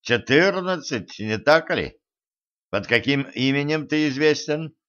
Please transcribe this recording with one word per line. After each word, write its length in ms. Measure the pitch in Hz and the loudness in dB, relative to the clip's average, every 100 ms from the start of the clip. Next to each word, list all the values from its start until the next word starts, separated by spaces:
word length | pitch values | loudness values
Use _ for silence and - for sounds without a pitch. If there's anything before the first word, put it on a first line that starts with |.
Четырнадцать, 1160 | - 120 - 139 190 190 180 180 131 120 - - | 0 -2 4 4 4 0 -4 -6 -4 -8 -8 -10
не 200 | 107 107 | -6 -2
так 320 | 143 160 160 | 4 4 4
ли? 280 | 127 73 _ _ _ _ _ _ _ _ | -4 -4 _ _ _ _ _ _ _ _
Под 180 | 98 95 | -6 0
каким 360 | 120 117 139 | 0 2 -2
именем 680 | 135 110 131 139 143 156 139 | -2 -2 0 0 -2 -4 -2
ты 200 | 156 151 | 0 0
известен? 680 | 131 156 147 - 151 160 _ | 2 2 2 -2 -4 -6 _